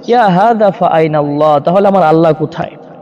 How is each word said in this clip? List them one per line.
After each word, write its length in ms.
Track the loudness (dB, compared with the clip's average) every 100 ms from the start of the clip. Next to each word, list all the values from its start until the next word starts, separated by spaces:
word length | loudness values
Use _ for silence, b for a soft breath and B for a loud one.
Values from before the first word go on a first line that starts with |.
| -2
ইয়া 220 | 0 2
হাদা 420 | 2 2 2 0
ফা 160 | 0 -2
আইনাল্লাহ, 720 | 0 0 -2 -2 0 0 0
তাহলে 300 | 0 0 2
আমার 140 | 2
আল্লাহ 300 | 2 2 2
কোথায়? 380 | 0 -6 -8 -12 -12 -20 -20